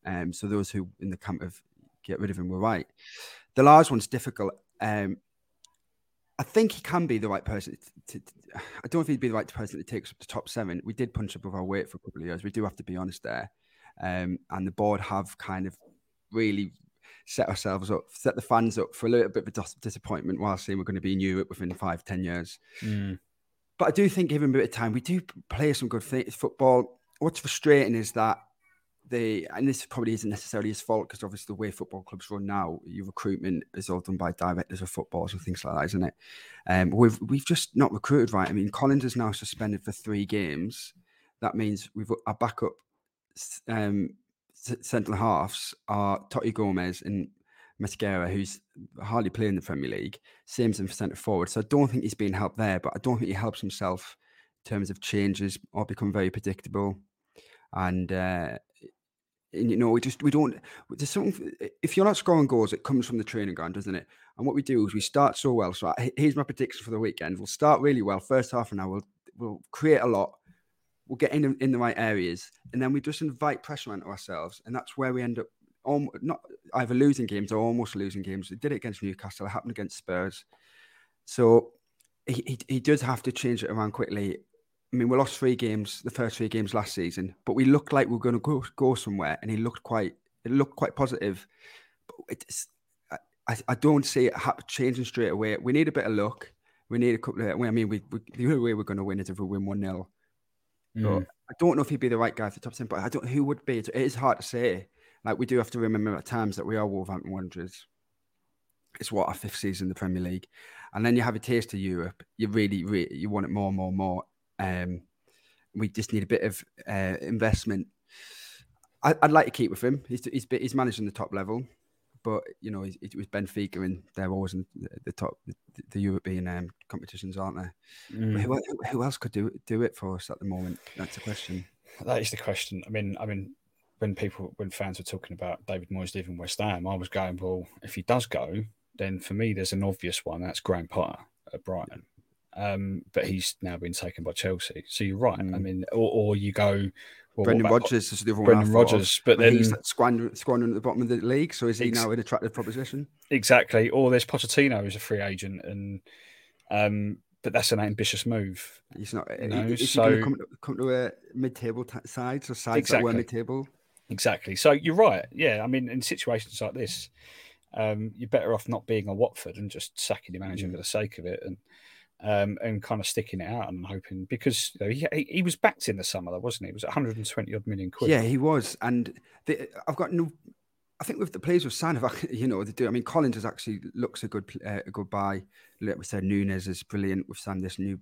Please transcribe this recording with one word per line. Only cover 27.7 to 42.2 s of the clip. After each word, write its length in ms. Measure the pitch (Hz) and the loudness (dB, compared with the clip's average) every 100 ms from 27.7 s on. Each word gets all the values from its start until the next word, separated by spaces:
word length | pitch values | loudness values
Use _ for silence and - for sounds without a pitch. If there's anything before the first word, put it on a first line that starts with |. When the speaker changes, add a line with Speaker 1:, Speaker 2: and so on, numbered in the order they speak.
| 143 135 117 | 8 8 2
Speaker 1:
is 180 | 107 | 0
that 260 | - 110 - - _ _ _ _ _ _ | 2 2 2 -4 _ _ _ _ _ _
they, 360 | 120 113 107 80 | -2 0 0 -2
and 140 | 85 135 | 0 0
this 180 | 131 - | 0 -4
probably 280 | - 113 | -4 0
isn't 160 | 110 107 | 0 -2
necessarily 400 | 101 - 113 104 | -4 -4 -4 -2
his 120 | 104 | -4
fault, 280 | - 110 - | 0 0 0
'cause 120 | - | -8
obviously 320 | 101 98 - | -10 -10 -10
the 60 | 98 | -6
way 100 | 107 | -6
football 320 | 95 - 95 | -6 -10 -10
clubs 280 | 92 95 - | -12 -16 -10
run 140 | 104 98 | -8 -4
now, 340 | 101 87 82 - | -2 -2 -6 -10
your 200 | 90 98 | -10 -10
recruitment 600 | - 107 98 95 87 - | -6 -2 -2 0 -2 -4
is 160 | - 98 | -10 -4
all 100 | 90 | -4
done 180 | 90 95 | -4 -2
by 140 | 87 | -2
directors 500 | 87 90 87 - 92 | 0 0 0 -4 -8
of 80 | 92 | -8
footballs 440 | - - 87 82 | -8 -6 -4 -4
and 80 | 95 | -6
things 220 | - 87 - | -6 -6 -4
like 100 | 78 | -2
that, 100 | 78 | 0
isn't 180 | 98 | 0
it? 100 | 90 - - - - - - | -2 -4 -20 -20 -20 -16 0
Um, 220 | 92 90 | 4 4
we've, 280 | 101 117 113 | 8 6 6
we've 240 | 110 139 - | 0 -2 2
just 300 | 170 - - | 0 0 2
not 160 | 139 | 4
recruited 420 | 107 - 143 113 | 2 2 4 4
right. 160 | 104 92 | 4 2
I 40 | |
mean, 160 | 101 98 | 2 0
Collins 340 | - 139 139 127 | 2 4 4 2
is 100 | 123 | -2
now 140 | 110 | -2
suspended 500 | 101 107 - 107 101 | -2 -8 -6 -4 -4
for 80 | - | -6
three 340 | 101 - 104 101 | -10 -4 -2 0
games. 680 | 104 90 73 95 - - - _ _ _ _ | 0 -2 -2 -6 -8 -16 -18 _ _ _ _
That 140 | 110 101 | -4 0
means 340 | 107 101 - | -2 -2 -6
we've, 180 | - 107 113 | -10 -4 -4